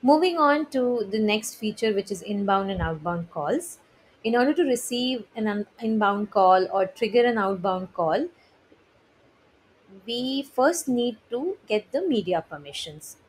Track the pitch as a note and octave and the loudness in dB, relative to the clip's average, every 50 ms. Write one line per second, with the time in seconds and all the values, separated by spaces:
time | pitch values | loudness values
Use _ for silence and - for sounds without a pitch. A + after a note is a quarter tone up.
0 | - B3 D4 D#4 E4+ F#4 E4+ E4+ D4+ C#4+ C#4+ D4+ D#4 D4 - C4 B3 B3 B3 A#3+ | 6 6 6 6 6 2 2 4 4 4 4 2 0 -2 -2 0 0 0 0 -2
1 | G#3+ F#3+ G3 A3 G#3+ G#3 G#3 G#3+ G#3+ - - - - G#3+ G#3+ - - A3 G#3 G3 | -2 -2 -2 0 2 2 2 0 -2 -6 -12 -6 -6 -6 -4 -2 -2 0 0 0
2 | G3 - G3+ F3 F3 - G#3 G3+ G3+ G3 G3 G3 G3 G3 G3 F#3 E3+ D#3+ D#3+ D#3 | -2 -4 -8 -10 -8 -6 -4 -4 0 2 2 2 0 -2 -4 -2 -2 -4 -4 -4
3 | D3+ F3 F3 E3+ E3+ E3+ - F3 D3 D3 G#3 D#4+ F4 - - - _ _ _ _ | -4 -4 -4 -4 -6 -8 -8 -6 -4 -2 -2 -4 -4 -8 -16 -20 _ _ _ _
4 | _ _ _ _ _ A3+ A#3 A#3+ B3 C#4 D#4 E4 F4 C#4 B3 A#3 - - B3 A#3+ | _ _ _ _ _ 0 2 2 4 2 2 2 2 2 0 -2 -2 -4 -4 -2
5 | B3 B3+ C4 A#3+ G3+ _ _ A3+ A3 G#3+ G#3 G#3 G3+ _ _ - A#3 A3 A3 G#3+ | -2 -2 -4 -4 -8 _ _ -4 -4 -2 -2 -4 -6 _ _ -8 -4 -2 0 2
6 | G#3+ G3+ G3+ G3+ G#3 G3+ - G#3 F#3+ F#3 F#3 F#3 F#3 F3+ - G3 F#3+ F#3 - - | 2 2 2 0 -4 -2 2 4 6 6 6 6 4 0 0 -2 -2 -2 -2 -4
7 | A#3 G#3+ G3 A#3+ A#3+ B3 A#3 A3 G3 F#3+ G3 F#3 F3 G3 F#3 F#3 F#3 F3+ _ - | -4 0 2 4 4 4 2 2 0 0 -2 -2 -2 -2 -2 -2 -6 -8 _ -2
8 | E3+ D#3+ D#3+ G#3 D4+ F4 _ _ _ _ _ _ _ _ _ _ _ _ _ _ | 0 0 0 0 -2 -4 _ _ _ _ _ _ _ _ _ _ _ _ _ _
9 | _ _ _ _ _ _ _ _ _ _ _ _ _ _ _ _ _ _ G3 G3 | _ _ _ _ _ _ _ _ _ _ _ _ _ _ _ _ _ _ -20 -20
10 | _ A3+ A#3 A#3+ B3+ C4 C4+ C4+ C4+ - - - B3+ D4 F4 - - - B3 A#3+ | _ -6 -4 -4 -2 -2 -4 -4 -6 -6 0 2 4 4 4 2 -2 -2 0 0
11 | A#3+ B3 A3+ - _ _ A#3 A#3+ C#4+ F4+ G4 - _ _ G#3+ G#3+ G#3+ _ - C#4 | 0 -2 -4 -6 _ _ -6 -4 -4 -4 -6 -8 _ _ -2 -2 -2 _ -4 -2
12 | F#4 F#4 C#4 G#3+ F3+ F3 F3+ E3 E3 _ E3 D3 D3 C#3+ C#3+ - - E3 D3+ D3+ | 0 2 0 0 0 0 -2 -2 -4 _ -16 -16 -16 -14 -12 -12 -12 -12 -14 -16
13 | - - - _ _ | -18 -20 -20 _ _